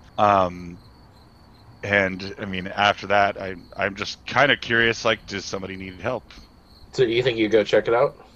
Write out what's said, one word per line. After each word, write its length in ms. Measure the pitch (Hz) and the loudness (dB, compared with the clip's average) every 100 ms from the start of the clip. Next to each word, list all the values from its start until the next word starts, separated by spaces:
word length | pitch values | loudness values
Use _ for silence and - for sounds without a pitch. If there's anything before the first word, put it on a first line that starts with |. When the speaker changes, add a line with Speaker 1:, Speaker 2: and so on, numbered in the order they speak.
| - - | -14 0
Speaker 1:
Um, 600 | 104 98 92 90 87 87 - - - - - _ - - - - | 4 4 2 -2 -14 -16 -20 -20 -20 -20 -20 _ -20 -20 -20 -14
and, 520 | 104 101 95 92 98 98 | 0 2 2 -2 -10 -10
I 80 | 104 | -10
mean, 220 | 92 92 | -8 -8
after 400 | 101 101 98 98 | 0 2 2 2
that, 340 | 101 101 - | 2 2 0
I, 140 | 95 90 - - | -10 -10 -14 -6
I'm 200 | 98 98 | -6 -4
just 280 | 104 - - | -10 -10 -4
kinda 300 | 123 143 120 | 2 2 2
curious, 460 | - 117 117 113 | 0 2 2 0
like, 220 | 113 110 - | 0 -2 -4
does 200 | 98 - | -10 -8
somebody 300 | 98 95 95 | -10 -10 -12
need 240 | 95 92 | -14 -10
help? 320 | 113 120 - - - - - - - | -8 -8 -10 -20 -20 -20 -20 -20 -10
Speaker 2:
So 100 | - | 0
you 200 | 123 117 | 0 2
think 140 | 131 113 | 0 0
you 100 | 107 | 2
go 140 | 110 | 2
check 240 | 101 110 104 | 4 2 2
it 60 | |
out? 300 | 117 143 - - | 2 0 -2 -20